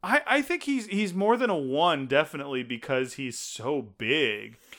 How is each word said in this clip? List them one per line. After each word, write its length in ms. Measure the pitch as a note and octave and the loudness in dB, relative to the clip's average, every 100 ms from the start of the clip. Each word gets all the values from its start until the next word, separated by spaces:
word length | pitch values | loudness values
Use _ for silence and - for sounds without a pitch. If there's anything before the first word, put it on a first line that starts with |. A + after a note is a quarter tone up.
I, 180 | F#3 C#4 C#4+ | 0 2 4
I 140 | C4+ | 2
think 200 | C#4 F4 | 2 -2
he's, 220 | - C4+ G#3+ | -2 -2 -2
he's 280 | G3 G#3 F3+ | 0 0 2
more 200 | G#3 A#3 | 2 4
than 120 | B3 | 2
a 80 | E3+ | 0
one, 480 | C3+ C#3 F3 D3+ C3+ | 0 2 2 2 2
definitely, 560 | C3+ D3+ D3+ C#3+ C3 | 2 2 -2 -6 -6
because 520 | B2 A#2+ - C3 B2+ | -4 -8 -2 -2 -2
he's 260 | - B2+ - | -4 -8 -8
so 420 | - - A#2 D3 | -10 -8 -4 -4
big. 760 | A2 F#2 A2 D3+ B2+ G#2 G#2+ - _ | -4 -4 0 2 2 0 -8 -18 _